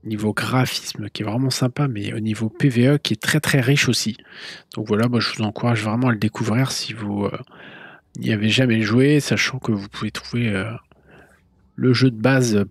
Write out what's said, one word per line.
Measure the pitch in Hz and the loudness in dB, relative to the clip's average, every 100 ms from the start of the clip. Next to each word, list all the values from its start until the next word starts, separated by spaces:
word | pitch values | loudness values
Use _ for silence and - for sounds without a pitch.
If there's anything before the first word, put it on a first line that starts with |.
| - | -6
niveau | 107 107 | -2 -2
graphisme | 101 107 123 127 - - - 104 | -2 0 0 0 -2 -8 -10 -10
qui | - | -8
est | 104 | -4
vraiment | 110 135 | -2 -2
sympa, | - 127 - 143 | 0 -2 0 -2
mais | 110 101 | -2 -6
au | 117 | -4
niveau | 110 107 110 | -4 -2 -4
P | - 143 | 2 2
V | 120 123 | 4 4
E | 147 | 4
qui | - | 0
est | 107 | -4
très, | - 151 | 0 -2
très | - 143 | 2 0
riche | 123 143 - | 2 2 2
aussi. | 117 - 107 - - - - _ - | 0 -2 -6 -14 -18 -18 -18 _ -10
Donc | 104 | -2
voilà, | 104 117 | 0 2
moi | 117 | 2
je | 110 | 0
vous | - | -2
encourage | 107 - 120 117 | -4 -2 0 0
vraiment | 107 110 127 | 0 0 0
à | |
le | 113 | 2
découvrir | 104 - 110 113 131 | -2 -2 -2 0 0
si | - - | -2 -8
vous, | 110 104 101 101 | -8 -6 -4 -4
euh, | - - - - - - - _ - | -6 -14 -20 -20 -20 -20 -20 _ -8
n'y | - | -2
avez | 110 110 | 0 2
jamais | 110 127 110 | 2 2 2
joué, | 107 117 135 147 | 2 4 4 4
sachant | 135 107 - 127 | 2 -2 -2 -4
que | - | -4
vous | 104 101 | -4 -4
pouvez | - 107 | -8 -8
trouver, | - - 120 117 | -8 -8 -4 -2
euh, | 98 101 117 _ _ _ - - _ _ _ _ - | -2 -4 -10 _ _ _ -20 -20 _ _ _ _ -2
le | 127 | 2
jeu | 120 131 | 4 4
de | 113 | 4
base | 113 135 123 104 98 | 2 4 4 2 0